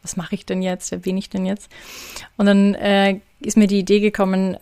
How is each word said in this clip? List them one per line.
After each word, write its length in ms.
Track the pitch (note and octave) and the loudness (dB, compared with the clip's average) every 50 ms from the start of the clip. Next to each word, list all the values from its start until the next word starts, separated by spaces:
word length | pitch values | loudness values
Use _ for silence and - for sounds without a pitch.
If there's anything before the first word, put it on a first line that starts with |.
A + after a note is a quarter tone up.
was 140 | - - - | -16 -10 -10
mache 180 | F#3 E3 - G#3 | -8 -6 -6 -8
ich 100 | - - | -10 -6
denn 160 | - F#3+ F#3 | -6 -4 -4
jetzt? 280 | F#3 F#3 F3+ F3+ - - | -2 -4 -4 -6 -8 -10
Wer 80 | F#3+ F3+ | -10 -6
bin 180 | - F#3 F#3 | -6 -4 -4
ich 140 | F#3+ - - | -4 -6 -6
denn 160 | - F#3+ F#3 | -6 -4 -4
jetzt? 240 | F#3 G3 - - _ - - - - - - - - - - - - _ | -4 -4 -6 -10 _ -20 -20 -20 -20 -18 -18 -18 -16 -18 -18 -18 -16 _
Und 100 | - G3+ | 2 4
dann, 280 | G3+ G3+ G3+ G3 G3+ G3+ | 4 6 6 4 4 2
äh, 460 | - - G3+ G3+ G3 G3 G3 F#3+ G3+ - _ _ _ | 0 0 0 2 2 2 2 0 -4 -8 _ _ _
ist 160 | - G#3+ - | -8 2 4
mir 100 | A3 G#3 | 4 4
die 120 | F#3+ G3+ G3+ | 4 4 0
Idee 220 | F#3 F#3+ G3+ G#3 | 2 4 2 4
gekommen, 540 | G#3 G#3+ - - G3 F#3+ F#3+ F#3+ F#3+ F#3+ F3+ - | 4 0 0 0 0 0 0 0 0 -2 -4 -6